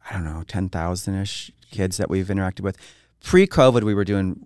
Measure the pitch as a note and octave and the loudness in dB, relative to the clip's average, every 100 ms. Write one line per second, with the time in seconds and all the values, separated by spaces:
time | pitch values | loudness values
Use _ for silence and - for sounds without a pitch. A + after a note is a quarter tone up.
0 | - G2+ D#2+ D#2+ E2+ G2+ F#2+ E2+ E2+ F2+ | -12 -8 -6 -8 -8 -6 -4 -4 -4 -4
1 | - F#2+ G2 - - - _ - F#2 F#2 | -4 -6 -6 -8 -14 -20 _ -4 -4 -2
2 | G2+ F#2+ F#2+ G2 F#2 - G2 - - - | -2 -2 -2 -2 -2 -4 -6 -6 -14 -20
3 | _ _ - F3+ G3 - C3 A#2+ G#2+ G2+ | _ _ 2 4 6 6 6 6 2 0
4 | G2 G2+ F#2+ - | 0 0 0 -4